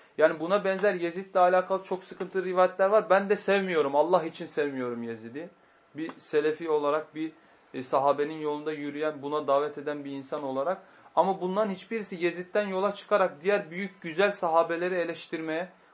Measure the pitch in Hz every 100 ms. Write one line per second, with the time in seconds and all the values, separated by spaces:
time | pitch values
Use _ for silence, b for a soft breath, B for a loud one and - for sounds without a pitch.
0 | b - 156 165 165 202 190 190 202 185
1 | 170 170 190 185 180 185 180 190 185 185
2 | - - 185 190 180 180 185 185 190 214
3 | 160 185 196 202 - 196 190 165 139 143
4 | 160 180 165 165 165 - 143 135 123 120
5 | 117 113 113 131 175 _ b b b 139
6 | 165 - - 151 151 156 165 151 143 156
7 | 156 151 160 - b b b 135 127 143
8 | 139 139 147 160 151 147 151 151 143 143
9 | 151 147 139 151 143 139 147 147 143 147
10 | 139 139 131 151 143 131 147 185 B B
11 | B - 180 180 180 190 214 185 - 226
12 | 202 180 170 170 180 202 202 185 202 202
13 | - 208 185 143 170 202 156 170 196 -
14 | 170 156 202 - 175 165 165 170 180 185
15 | 165 165 - 165 160 160 180 b b